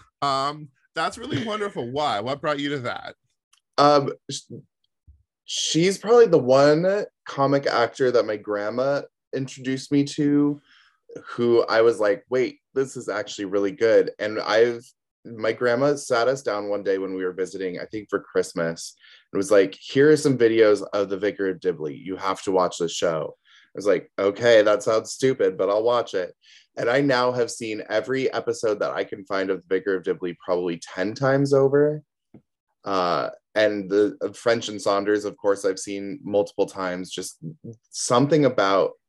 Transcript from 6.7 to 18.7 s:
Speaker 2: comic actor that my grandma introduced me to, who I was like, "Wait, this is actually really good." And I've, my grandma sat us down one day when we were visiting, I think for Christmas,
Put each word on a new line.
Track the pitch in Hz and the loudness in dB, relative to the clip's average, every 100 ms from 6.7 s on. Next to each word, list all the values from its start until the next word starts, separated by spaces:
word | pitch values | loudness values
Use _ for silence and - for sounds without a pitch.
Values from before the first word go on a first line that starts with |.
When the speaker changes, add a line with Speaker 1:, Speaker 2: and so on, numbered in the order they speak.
| 156 180 202 - _ - | 4 2 0 -4 _ -10
Speaker 2:
comic | - 131 139 | -2 0 2
actor | 139 113 117 - 127 | 0 0 0 0 2
that | 117 | 2
my | 110 104 | 2 -4
grandma | 104 104 104 120 135 143 - _ _ | -4 -4 -4 -2 -2 -2 -6 _ _
introduced | 131 135 - 131 131 - | -8 -8 -8 -6 -6 0
me | 143 | 0
to, | 139 - 147 147 147 143 _ _ _ _ - - | 0 -2 0 2 0 -2 _ _ _ _ -20 -18
who | - - 120 117 | -12 -2 2 4
I | - 113 | 4 4
was | 117 104 | 4 4
like, | 104 101 - | 0 0 -2
"Wait, | 127 120 - _ | -2 -2 -6 _
this | 131 135 | -6 -4
is | 127 107 | -6 -8
actually | 101 104 - | -8 -8 -8
really | 95 101 101 | -4 -2 -2
good." | 92 113 101 92 - | 0 4 6 4 -2
And | 107 107 | -6 -4
I've, | - 107 120 120 - _ _ _ | 0 4 4 0 -12 _ _ _
my | - 117 110 | -18 -6 -4
grandma | 113 123 120 143 | 0 0 2 2
sat | 143 - 120 117 | 0 -2 0 0
us | 139 | 0
down | 117 104 101 | -4 -4 -4
one | 101 | -4
day | 98 95 | -2 -2
when | 95 | -2
we | 92 | -4
were | 92 | -6
visiting, | 90 90 92 92 87 | -4 -6 -6 -8 -8
I | |
think | - 110 101 | -10 -12 -6
for | 98 | -6
Christmas, | - 92 87 90 82 | -2 -4 -2 -2 -4